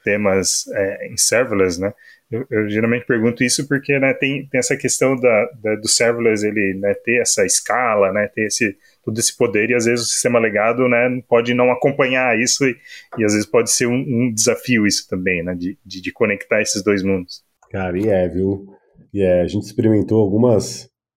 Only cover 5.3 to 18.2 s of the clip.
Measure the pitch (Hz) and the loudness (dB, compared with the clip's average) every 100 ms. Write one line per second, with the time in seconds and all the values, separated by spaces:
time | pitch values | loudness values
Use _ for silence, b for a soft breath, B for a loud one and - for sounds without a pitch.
5.3 | 107 - 113 107 107 110 - 117 117 113 | 2 0 -4 -4 -4 -2 0 2 2 0
6.3 | 107 107 107 98 95 101 98 - 120 110 | 2 0 0 -2 -2 -2 -2 0 0 0
7.3 | - 92 - - 117 120 107 95 101 104 | 0 0 0 -2 -2 0 2 2 0 -2
8.3 | - 107 - 107 - b b - 110 - | -2 -2 0 -2 -4 b b -8 -4 -4
9.3 | - 117 104 113 123 117 120 117 - 120 | 0 0 2 0 2 2 0 -2 -2 0
10.3 | 120 113 101 113 120 127 120 123 127 - | 2 2 2 0 2 2 2 2 -2 2
11.3 | 117 117 123 123 123 143 139 131 131 127 | 2 2 2 2 2 0 2 0 2 2
12.3 | 113 123 - 135 120 B B B - 107 | 2 0 0 0 -2 B B B -2 0
13.3 | 107 107 120 113 - 120 123 147 117 123 | 2 2 2 2 0 0 0 -2 0 0
14.3 | 107 - 104 - 117 101 - - 95 92 | 0 0 0 0 2 2 0 -4 -6 -2
15.3 | 87 87 90 90 - 95 95 92 - 107 | -2 -4 -6 -6 -10 -14 -12 -12 -4 -2
16.3 | 98 - 107 104 104 101 101 95 95 90 | -2 -2 -2 0 -2 0 0 0 -2 -6
17.3 | - _ _ _ 98 92 90 110 113 | -16 _ _ _ -8 -4 -2 0 0